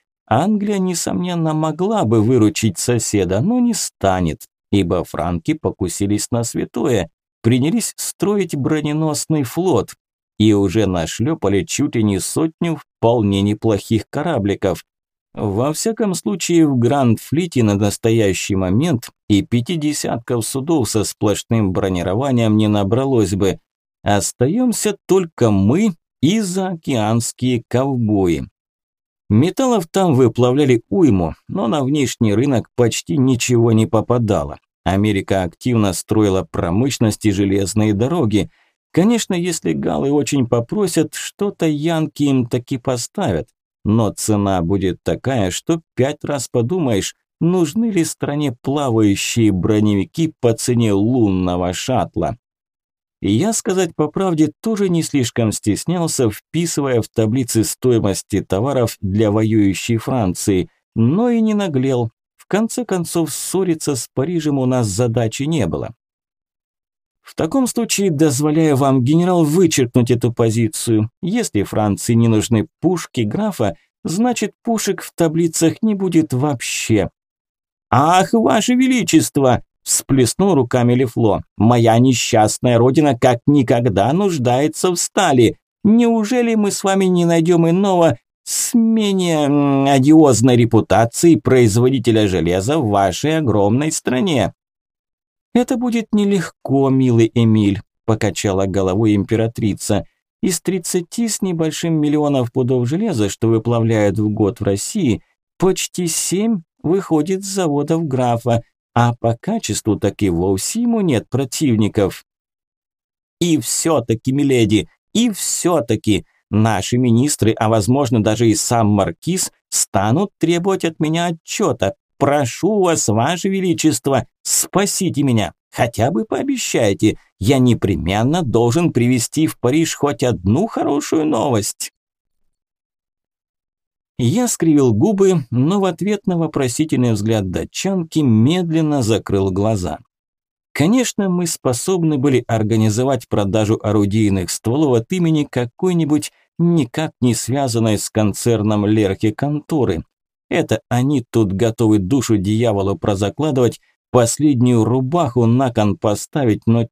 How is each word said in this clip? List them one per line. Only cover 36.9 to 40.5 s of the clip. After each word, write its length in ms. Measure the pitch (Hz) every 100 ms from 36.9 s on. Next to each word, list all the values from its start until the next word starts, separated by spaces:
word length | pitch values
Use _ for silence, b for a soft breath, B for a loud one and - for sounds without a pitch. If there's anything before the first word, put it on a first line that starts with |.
| - 110 - 110
и 60 |
железные 600 | 95 98 98 95 110 107
дороги. 580 | 98 127 170 113 104 85 B B B _
Конечно, 440 | 156 202 233 -
если 400 | 180 175 160 170
галлы 360 | 143 170 156 143
очень 360 | 143 - 143
попросят, 680 | 120